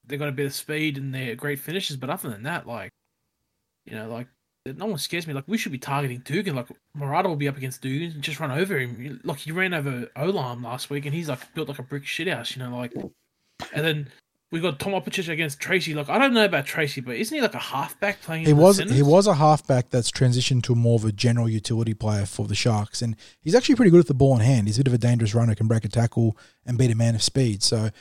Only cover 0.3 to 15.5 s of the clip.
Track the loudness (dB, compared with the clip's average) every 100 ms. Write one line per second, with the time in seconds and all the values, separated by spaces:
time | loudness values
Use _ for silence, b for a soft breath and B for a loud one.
0.3 | -4 -6 -6 -8 -4 -4 -4 -6 -6 -8
1.3 | -6 -6 -8 -8 -8 -6 -8 -8 -8 -8
2.3 | -10 -8 -8 -10 -12 -14 -18 _ _ _
3.3 | _ _ _ _ _ -16 -12 -10 -12 -14
4.3 | _ _ _ -14 -8 -6 -6 -4 -6 -6
5.3 | -8 -4 -4 -4 -8 -4 -2 -2 -6 -6
6.3 | -4 -2 -6 -8 -16 _ -10 -4 -2 -2
7.3 | -2 -4 -4 -10 -8 -6 -6 -6 -8 -10
8.3 | -6 -4 -2 -2 -2 -4 -8 -12 -10 -10
9.3 | -8 -8 -4 -2 -2 -4 -6 -8 -4 -2
10.3 | -2 -4 -8 -10 -10 -8 -8 -4 -6 -4
11.3 | -8 -8 -10 -8 -10 -10 -10 -8 -6 -4
12.3 | -4 -6 -10 -8 -8 -8 -10 -12 -16 _
13.3 | _ _ -18 -10 -4 -2 -2 -6 -16 _
14.3 | _ _ -4 -4 -4 -4 -4 -4 -6 -4
15.3 | -4 -4